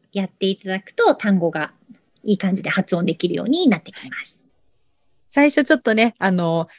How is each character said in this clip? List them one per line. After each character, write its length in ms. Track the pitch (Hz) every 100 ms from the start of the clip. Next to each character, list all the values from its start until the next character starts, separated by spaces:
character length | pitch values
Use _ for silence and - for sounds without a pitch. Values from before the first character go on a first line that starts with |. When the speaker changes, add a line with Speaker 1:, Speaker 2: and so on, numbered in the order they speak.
| _
Speaker 1:
や 120 | 196
っ 40 | 190
て 180 | - 190
い 100 | 196
た 120 | 190
だ 120 | 190
く 100 | -
と、 240 | - 453
単 240 | - 208 190
語 120 | 170
が 220 | 160 151 _ _ - _ _
い 80 | -
い 60 | 196
感 160 | 190
じ 80 | 185
で 80 | -
発 260 | 190 - 175
音 100 | 185
で 80 |
き 140 | 160 180
る 60 |
よ 100 | 170
う 20 | 214
に 200 | 330 339
な 100 | 170
っ 40 |
て 100 | -
き 20 |
ま 60 | - 262 -
す。 160 | - -
Speaker 2:
は 40 | _
い。 40 | _ _ _ _ _ _ _ _
最 240 | 277 285
初 120 | 294
ち 120 | 277
ょ 20 | 311
っ 60 |
と 120 | -
ね、 220 | 220 233 -
あ 140 | 190
の、 340 | 180 170 165 165